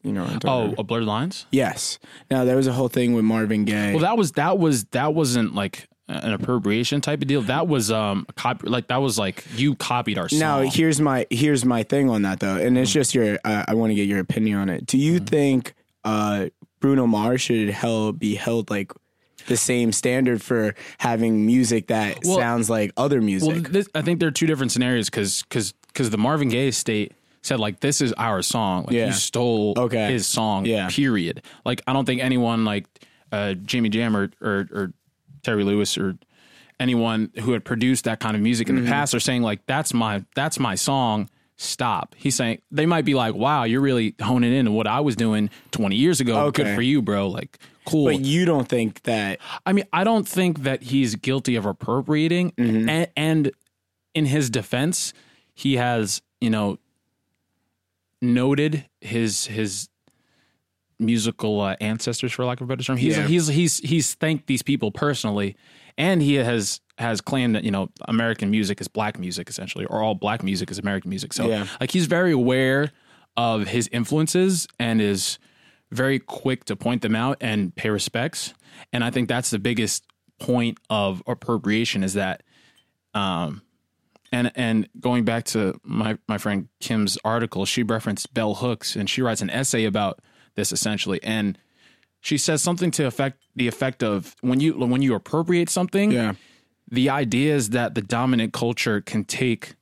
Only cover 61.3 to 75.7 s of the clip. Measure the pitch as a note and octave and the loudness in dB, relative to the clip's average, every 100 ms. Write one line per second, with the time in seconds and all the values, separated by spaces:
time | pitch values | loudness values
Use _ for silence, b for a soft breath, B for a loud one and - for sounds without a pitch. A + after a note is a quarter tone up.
61.3 | - A2 G#2 G2+ F#2+ G#2+ A2 - A#2 B2 | -2 -2 0 0 -2 -4 -4 -4 -4 -4
62.3 | - B2+ B2 B2 C3 B2+ B2+ C3+ D#3 D3 | -2 -4 -4 -6 -6 -2 0 2 2 2
63.3 | F3 D#3 D3 E3+ - - E3 - - D#3 | 2 2 2 2 0 0 0 0 -2 -2
64.3 | D#3 - C3 - C#3+ G#2+ - D3 C3 A2+ | -2 -2 -2 0 0 0 -2 -2 0 -2
65.3 | G2+ G2+ G2+ b b b b E3 F#3 C#3+ | -2 -4 -6 b b b b 2 4 4
66.3 | C#3 A#2+ A#2+ G2 - _ - A#2 G#2+ - | 4 2 0 -2 -6 _ -6 -4 -4 -2
67.3 | C3+ B2 G#2+ A2 G2 F#2+ - - A2 A#2 | 0 2 2 0 -2 -4 -8 -4 0 0
68.3 | A2 G2+ G#2+ G2+ G2+ E2+ - G#2+ - F2+ | -2 0 0 0 -4 -6 -4 -4 -4 -8
69.3 | F2+ F2 - F#2+ G2 G2+ G#2+ A2 G2 G#2 | -8 -10 -10 -10 -8 -6 -2 -2 -2 -2
70.3 | A2+ F#2+ F#2+ - F#2+ G2 G2 F2+ F#2+ - | -2 -2 -4 -4 -6 -4 -4 -6 -8 -8
71.3 | - A#2 G#2+ G2 - C3 F#3 D#3+ E3+ F#3 | -4 -2 -2 -4 -6 -2 0 0 2 2
72.3 | D3 B2 B2+ C3 C3+ D3 b b b b | 2 2 2 2 2 -2 b b b b
73.3 | - A#2 A2 G2 A2+ A2+ A#2+ A2 D3+ D#3+ | -2 0 0 0 -2 -2 -4 -2 0 2
74.3 | F3+ F#3 F3+ - _ A#2+ A2+ G#2 G2 - | 2 2 0 -4 _ 0 2 2 0 -4
75.3 | - b b b | -8 b b b